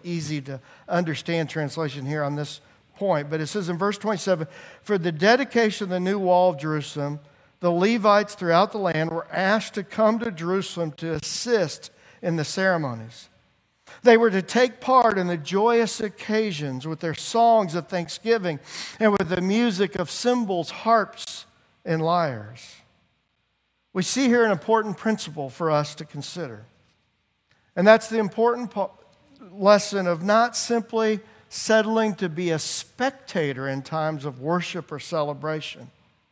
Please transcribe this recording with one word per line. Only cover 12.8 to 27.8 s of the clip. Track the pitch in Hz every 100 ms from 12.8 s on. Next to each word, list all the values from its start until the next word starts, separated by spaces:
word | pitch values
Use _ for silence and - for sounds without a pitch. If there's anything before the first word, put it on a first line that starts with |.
| 143 113 113 - - _ _ _ _ _ - -
They | 240 226
were | 226
to | 190
take | 185 233 254 -
part | - 262 233 196
in | 180
the | 170
joyous | 143 190 226 233 226 -
occasions | 214 - - 214 220 156 147 127 151
with | 156
their | 165
songs | 151 - 226 233 226 185
of | 170 143
thanksgiving | 180 160 - 220 226 180 143 - - - -
and | 220
with | 202 165
the | 175
music | 185 214 240 180 196 -
of | 175
cymbals, | - 240 247 214 180 156
harps, | - 220 226 190 - - - - _ _ _
and | - 160
lyres." | 160 175 160 117 104 120 - - _ _ _ _ _ _ _ _ _ _ _
We | 185
see | - - 269
here | 240
an | 226
important | 175 - 220 220 185
principle | 220 214 - 151 135
for | - 165
us | 147 147 -
to |
consider. | 156 147 - 180 143 107 113 _ _ _ _ _ _ _ _ _ _
And | -